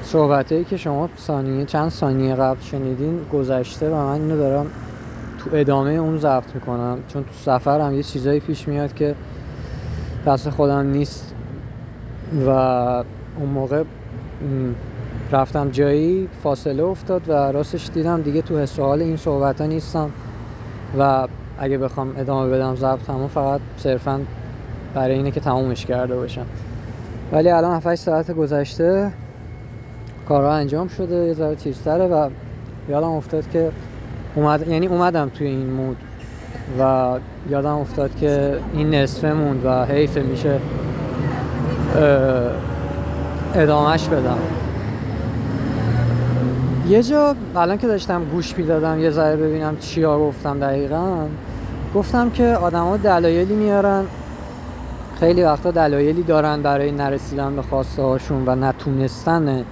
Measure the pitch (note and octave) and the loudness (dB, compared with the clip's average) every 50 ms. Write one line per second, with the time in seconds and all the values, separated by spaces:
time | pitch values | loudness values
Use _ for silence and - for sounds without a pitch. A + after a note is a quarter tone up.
0 | - - - D#3+ D3+ C#3 C#3+ C#3 C3+ C3 D#3+ E3 F3 - G3+ F3+ - E3 C#3+ C#3 | -8 2 4 4 6 6 4 2 2 2 0 -2 0 -2 -4 -4 -2 -2 -2 -2
1 | D#3+ E3+ - - - - D#3 C#3 C3+ C3+ C3 C3+ C#3+ C#3+ - D3+ D3+ E3 D#3 - | -2 -4 -6 -10 -6 -4 -2 -2 -2 -2 -2 -2 -2 -2 -2 0 0 0 -2 0
2 | D#3+ C#3 C3 C3 C3 C3 C3 B2+ C3+ C3 C3 B2 - - - C#3 C3+ C3 C3 B2 | 0 2 2 2 2 2 2 2 2 2 0 -2 -6 -8 -6 -4 -4 -4 -2 -2
3 | C#3+ D#3 E3 F3 D3+ - - C#3+ C3+ B2+ C3+ B2+ B2+ - - - D#3 D3+ D#3+ D3+ | -2 -2 -2 -4 -4 -2 -2 -2 0 0 0 -2 -2 -4 -6 -4 -2 -2 0 0
4 | C#3+ C#3 C#3+ D3+ D#3 D#3 D#3+ D3+ C#3+ C3+ C3+ C#3+ C#3+ D3+ - - - - - - | 0 0 0 0 0 0 0 2 2 2 2 0 0 -2 -8 -10 -12 -12 -12 -12
5 | - - - - - - - - - - D#3 D3+ D3 C#3 C#3 C#3 C3+ C#3 D3+ E3 | -14 -14 -12 -12 -12 -12 -12 -10 -6 -2 2 2 4 4 4 2 2 2 0 0
6 | D#3+ D#3+ D#3+ D#3 D3 D3 C3+ B2+ A#2+ - - C3 - - B2 A#2+ A#2+ A#2+ B2 C3 | 0 0 0 2 2 2 2 2 0 -4 -12 -10 -6 -4 -4 -2 -2 -4 -4 -6
7 | C3 - - C#3+ C3+ - - - - - C3 B2+ - C#3+ C#3 D3+ D3+ C#3+ C#3 C#3 | -8 -8 -8 -8 -8 -8 -12 -6 0 0 0 2 2 2 2 2 2 0 0 -2
8 | C#3+ - - C#3+ B2+ C#3 C#3+ D3 C#3+ - D#3 C#3+ - C#3+ C#3+ C#3+ D3 C#3 - - | -4 -4 -6 -2 0 2 0 0 0 -2 -6 -4 -4 -4 -2 -2 -2 -4 -2 -2
9 | D3+ D3 C#3+ - - - - - - - - - - - - - - - - - | -2 -2 -2 -4 -8 -14 -14 -12 -12 -12 -12 -12 -10 -10 -10 -10 -8 -8 -6 -6
10 | - - - - - D3+ C3+ C3 A#2+ D3+ C3+ - D3 C#3+ C#3 C#3 C#3 C#3 C#3 C#3+ | -8 -8 -8 -2 2 2 2 4 2 -4 0 2 2 4 4 2 2 2 2 2
11 | C#3+ C#3 - - - - - - - - - - - - - - - - - - | 0 -2 -4 -12 -12 -12 -14 -12 -12 -12 -12 -12 -12 -12 -12 -14 -14 -14 -14 -14
12 | - - - - - - D#3+ D3 C3 C3 C3 C3 C3 B2+ B2+ B2 B2 B2 B2 B2 | -14 -14 -12 -12 -10 -4 -2 2 4 4 4 4 4 4 2 2 2 2 0 -2
13 | A#2+ - - - - - - E3 D3 C#3 C#3 C3+ C3+ B2 C#3 D3+ D#3+ - - - | -2 -6 -10 -14 -14 -12 -8 -6 -4 -2 -2 -2 -2 0 0 -2 -2 -2 -8 -16
14 | - - - A#2 - - - - D3 C#3+ C3+ C3+ C3 B2 A#2+ A2+ - - - - | -14 -12 -12 -12 -12 -12 -12 -8 -6 -4 -2 -2 -2 -2 -4 -6 -8 -12 -10 -10
15 | - - - - - - C#3 C3+ C3 - - D3+ C#3+ C#3 B2+ C3 C#3+ C#3+ C#3+ D3 | -10 -10 -8 -8 -4 0 2 2 2 2 0 -2 -2 0 2 2 4 4 4 4
16 | D#3 E3+ F#3 F#3+ F#3+ F3+ - - - D3+ C#3 - - D#3 C#3 C3+ D#3+ F3+ F#3+ - | 4 2 2 0 -2 -4 -8 -4 -2 -2 -2 0 -2 -2 0 0 0 0 -2 -4
17 | - - F#3+ F3+ E3 E3 D#3 C#3+ C#3 C#3 C3+ C#3+ D3+ - - E3 - - - E3 | -4 -2 -2 -2 0 2 2 2 2 2 2 0 -2 -2 -4 -8 -8 -4 -4 -2
18 | D#3 E3+ E3+ E3+ D#3 D3 C#3+ D#3+ D#3 - E3+ D3+ C#3+ C3+ - - C#3 C3+ C#3+ D3+ | 0 0 0 0 0 0 0 0 0 0 0 0 0 -2 -2 0 2 2 2 2
19 | E3+ E3 D#3+ D#3 - E3 C#3+ C#3 C#3 C#3 C3+ D3+ D#3 D#3 D#3 D#3+ D#3 - - E3 | 2 0 -2 -2 -2 0 0 2 2 2 2 0 -2 -2 -2 -2 -4 -4 -2 -2
20 | D3+ D3+ - - - - - - - - - - - - - - - - - C3+ | -2 -2 -6 -10 -12 -12 -12 -12 -12 -14 -14 -14 -14 -14 -12 -12 -10 -4 2 4
21 | C#3 C#3 C3+ C3 C3 B2 - - - - - - C#3+ C3+ C#3 C3+ C3 B2+ - - | 4 4 4 4 2 -2 -6 -10 -14 -14 -10 -6 -2 -2 0 0 0 -2 -2 -4
22 | C3+ C3 C3 C3+ C3+ B2+ C#3 C3+ C3 C3 C3 C3 C3 C3 C3 B2+ C3+ C3 C3 C3 | -4 -4 -4 -4 -2 -2 0 0 2 2 2 2 2 0 0 0 2 2 2 0
23 | A#2+ - C#3 C3 C3+ C#3 - D#3 C#3 C#3 C#3 C#3+ - - - - - C#3 C3 B2 | -2 -6 -4 -4 -4 -2 0 0 0 2 0 -2 -4 -8 -12 -4 0 0 0 0
24 | - C#3+ C3+ C#3 C#3 B2 - - - - - - - - - - - - - C#3 | 0 -2 -2 -2 -4 -6 -8 -10 -10 -12 -12 -12 -12 -12 -12 -12 -12 -6 -2 0
25 | C3 B2+ C3+ C3+ C#3 C#3 - D3+ - D3 B2 C3 C3 C3 A#2+ - - - B2+ B2 | 2 2 2 2 0 0 -2 -2 0 0 2 2 2 0 -2 -4 -2 -2 -2 0
26 | B2+ B2+ B2 B2+ B2 A#2+ - B2+ B2 A2+ - - - - - - - - - - | 0 0 -2 -2 -4 -4 -6 -8 -10 -10 -10 -12 -10 -10 -10 -10 -10 -12 -12 -12
27 | - - - - - - - D#3 D#3+ F3 F3 E3 E3 F3 F3 E3 D#3+ F3 F3 E3+ | -12 -12 -12 -12 -8 0 2 4 6 6 6 6 4 4 2 0 2 0 0 0
28 | - F#3 D#3+ D#3 E3 E3 E3+ D#3+ D#3 C#3 D3+ C#3+ C#3+ - - - E3 E3+ F#3 G3 | 0 0 2 2 0 0 0 0 0 2 2 0 0 -2 0 2 2 4 4 4
29 | G3+ G3+ F3+ - - - - - - - - - - - - - - - - - | 2 -2 -4 -8 -14 -14 -14 -14 -14 -14 -14 -14 -14 -14 -14 -14 -14 -16 -16 -14
30 | - - - - - - D3 C#3+ C#3 C#3+ D3+ D#3 D3 C#3 C#3 D#3 F3+ F3+ - - | -14 -14 -14 -14 -2 2 4 4 6 4 4 2 2 0 0 -2 -2 -4 -4 -4
31 | F#3+ E3+ F3 F3 E3+ E3+ E3 D#3 D#3+ D3+ D3+ D3 - D3+ C3 - - D#3+ D3+ F3 | -4 0 0 2 2 2 2 0 0 -2 -2 -2 -4 -6 -6 -4 -2 0 2 4
32 | F#3+ F3+ F3 D3+ D3+ C#3 C3 - - - - - - - - - - - C#3+ D3 | 4 4 4 4 2 2 -2 -8 -12 -12 -12 -12 -12 -14 -14 -12 -6 -2 0 0
33 | D#3+ E3 D#3+ D#3 - - - D#3 D#3 - - E3 E3 D#3+ D#3 - - - - - | 0 0 -2 -2 -4 -2 -4 -4 -4 0 0 2 2 2 -2 -6 -12 -12 -14 -14
34 | - - - - - - - D3 D3+ D3 D3 D3+ D#3+ E3 E3 D#3+ F3+ F#3 F3+ F3 | -12 -12 -10 -10 -10 -4 0 4 4 6 4 4 2 0 0 2 2 2 2 4
35 | F3 F3+ E3+ E3 D3 C3+ - - D3 C#3 C3+ C3 C3 C3 C3 C3 C3 C3 B2+ - | 4 4 4 2 0 0 -2 -4 -2 -2 -2 -2 -2 -2 -2 -2 -2 -4 -4 -6
36 | - - - - - - - - - - - - - - C3+ B2+ C3 C3 C3 C3 | -10 -14 -14 -14 -14 -14 -14 -14 -14 -12 -12 -12 -10 -6 0 2 4 4 4 4
37 | B2+ B2+ B2+ B2+ A#2 - - - - - C#3+ C#3 C#3 D3 D3 D3+ C#3+ C#3+ - - | 2 2 0 -2 -6 -10 -14 -12 -6 -2 -2 0 0 0 0 -2 -2 -4 -2 -2
38 | C#3+ C#3 - - D3 D3 C#3+ C#3+ C#3 C#3+ C#3 C#3 - - - D3+ D3+ D3+ D#3 C#3+ | -2 -2 -2 0 0 2 2 2 2 0 0 -2 -4 -4 -2 0 2 4 4 4
39 | C#3 C3 - - - D#3 D3+ D#3 D3+ C#3+ C3+ C3 B2 C3 B2+ B2+ B2 A#2+ C#3 D3 | 4 2 0 0 0 2 2 2 2 2 0 2 2 2 2 2 2 2 4 4
40 | D3+ D3 - D#3 C3+ C3 C3 - - D3 C#3 C3+ - - - - - - - - | 4 4 2 0 0 0 -2 0 0 2 2 0 0 -2 -4 -4 -4 -4 -4 -4
41 | - - - - - - - - - - - - - - - - - - - D#3 | -4 -4 -4 -2 -2 -2 -2 -2 -4 -4 -4 -2 -2 -2 -2 -2 0 2 4 6
42 | D3+ D3 C#3 C3+ C3 C3+ C3 B2+ A#2+ A#2+ - - - - - - - - - - | 6 8 6 6 6 4 4 2 2 0 -2 -2 -4 -4 -4 -4 -4 -4 -4 -4
43 | - - - - - - - - - - - F#3+ D#3 D3 D3+ D3 D3 D3 D#3+ D#3+ | -4 -4 -4 -4 -4 -4 -4 -4 -4 0 2 4 4 6 6 6 6 4 4 2
44 | - - D#3+ C#3+ B2+ B2 B2 A#2 A2+ - - - - - - - - - - - | 2 2 0 2 2 2 0 0 0 -2 -2 -2 -4 -4 -4 -4 -4 -4 -4 -4
45 | - - - - - - - - - - - - - - - - - - - - | -4 -4 -4 -4 -4 -2 -2 -2 -2 -2 -2 -2 -2 -2 0 0 0 2 2 2
46 | - - - - - - B2 B2 B2+ B2+ B2+ - C3 - - C3 E3 F3 G3 A3 | 2 2 2 2 2 2 2 2 2 0 0 0 0 0 0 0 4 6 6 6
47 | A#3+ A#3 D4 D4 D4 D4 C#4+ A#3+ A3 - - F3 E3+ F3 G3 G3+ - A#3+ G#3+ G3 | 6 4 4 4 4 4 2 0 -4 -4 0 2 2 2 2 0 2 0 0 0
48 | - - F#3 F3 E3+ D3 D3+ F3 E3 - - - E3+ D#3 E3 D#3 D#3 D#3+ D#3+ D#3 | 0 -2 -2 -2 0 -2 -2 -2 -2 -2 -4 -2 0 2 2 2 2 2 0 2
49 | D#3+ E3 D3 D#3 D#3+ D3+ D#3 D3+ D#3 D#3 D#3 D#3+ D#3 D3+ D3+ D3+ - - - E3 | 2 2 2 4 2 4 4 2 2 0 0 0 -2 -2 -4 -4 -6 -6 -2 2
50 | D#3+ D#3+ D3 D3 D3+ D3 C3+ - - D3+ C#3 C#3+ C#3 C#3 C#3 C#3 C#3+ C#3 D3 D#3+ | 2 4 4 4 2 2 0 -2 -4 -4 -2 0 0 0 0 0 0 -2 -2 -2
51 | F3 F#3+ F#3 E3 D#3 D3+ D3+ D#3 - - - - - - - - - - - G3+ | 0 0 0 -2 -2 -4 -6 -8 -10 -10 -10 -8 -8 -8 -6 -6 -6 0 0 0
52 | G3+ - - A#3+ A#3+ A#3+ A3+ - A#3+ A#3+ A#3 F#3+ F3 F3 D#3+ E3+ E3+ F3 G3 G#3+ | 0 2 2 2 2 2 4 4 4 4 4 4 2 2 2 2 2 2 2 2
53 | G3 G#3 F#3 E3+ E3+ E3 E3 F3 F3+ F#3+ G#3 G#3+ G#3+ G#3 G3+ G3+ G3 G3+ G3 G3 | 4 4 6 6 6 4 4 4 2 2 2 2 4 4 4 4 4 4 4 2
54 | F#3+ - - - - - - - - - - - - - - - - - - - | 0 -2 -6 -12 -12 -12 -12 -12 -12 -12 -12 -12 -12 -12 -12 -10 -10 -10 -10 -10
55 | - - - - E3+ E3 F3 F3 F3+ D#3+ D3 C#3+ - F3 E3+ E3 D#3+ D3+ C#3+ C#3 | -10 -12 -2 2 4 6 6 6 6 4 4 4 2 0 4 4 4 4 4 4
56 | C#3+ D3 D#3 E3+ F3 D#3+ E3 D#3 D3+ D3+ D3+ D3 C#3+ C#3+ C#3+ C#3 C#3+ D3 C#3+ C#3+ | 4 4 4 2 2 4 4 4 4 4 2 2 2 2 2 2 2 0 0 0
57 | C#3+ C#3 C#3 C3+ - - C#3+ C#3 C#3 C#3 C#3+ C#3 B2+ - - C3+ C3 - - - | -2 -2 -2 -2 -4 -4 -4 -2 -2 -2 -2 -4 -4 -2 -2 -2 -2 -2 -2 0
58 | C3+ C3 C3 C3 - - D3+ C3+ C3 B2+ B2+ C3 C3 C3+ C3 - - D3 C3+ C3+ | 2 2 2 0 0 -2 -2 0 2 2 2 2 2 0 0 0 -2 -2 0 0
59 | C3+ C3 - - - E3 E3 E3+ D#3 C#3+ C3+ C3 A#2+ - | 0 0 -2 -2 0 2 2 4 4 2 0 0 -2 -6